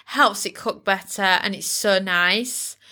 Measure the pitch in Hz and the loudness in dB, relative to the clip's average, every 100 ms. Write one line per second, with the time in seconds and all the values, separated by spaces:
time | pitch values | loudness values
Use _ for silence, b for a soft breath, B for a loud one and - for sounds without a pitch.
0 | B 262 254 294 202 - 226 - - 190 | B 2 2 2 -8 -6 -6 -4 -2 -2
1 | - - 196 180 196 196 - - 208 190 | -4 -2 2 2 2 -4 -6 -2 2 2
2 | 190 175 175 202 247 - - - B | 2 2 2 2 -2 -6 -8 -12 B